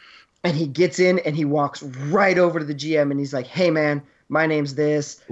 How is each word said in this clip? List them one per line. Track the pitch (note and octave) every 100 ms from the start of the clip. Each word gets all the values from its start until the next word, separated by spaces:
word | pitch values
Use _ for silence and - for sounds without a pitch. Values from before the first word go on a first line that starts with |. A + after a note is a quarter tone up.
| - - _ _
And | F3 D3+
he | D#3+
gets | C3 F3+ -
in, | F#3 F#3
and | D#3+ D3+
he | D3
walks | D3 C#3+ -
right | D3 B2+ C#3+ F3 G3 F3+
over | F3 E3
to | D3
the |
G | D3 D3 D#3
M, | C#3+
and | C#3+
he's | C#3+
like, | C3+ A#2+
"Hey, | - F3+
man, | D#3+ D3+ D3 C#3+ _ -
my | D3 D#3+
name's | D#3 C#3+ C3+
this, | D3+ D3+ D3 - -